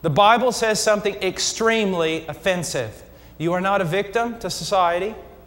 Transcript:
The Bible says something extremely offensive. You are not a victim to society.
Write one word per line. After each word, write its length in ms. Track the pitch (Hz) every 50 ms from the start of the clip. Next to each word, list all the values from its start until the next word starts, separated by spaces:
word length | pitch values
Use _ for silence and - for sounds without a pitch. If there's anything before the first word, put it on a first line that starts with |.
The 80 | - 160
Bible 420 | 139 196 202 208 233 240 247 247
says 280 | - - 233 220 214 -
something 360 | - 220 214 208 208 208 202
extremely 1080 | - 190 185 - - - - - - 220 226 226 226 214 196 185 170 160 160 160 160 - -
offensive. 720 | 143 - - 196 185 175 160 - - 147 120 110 - - - - - - - - - -
You 160 | 156 170 175
are 60 | 180
not 200 | 185 196 202 202
a 40 | 190
victim 540 | 156 165 196 202 202 - 233 233 240 233 233
to 100 | - 180
society. 680 | - - 170 - 208 190 175 170 170 180 190 214 226 - - - - - -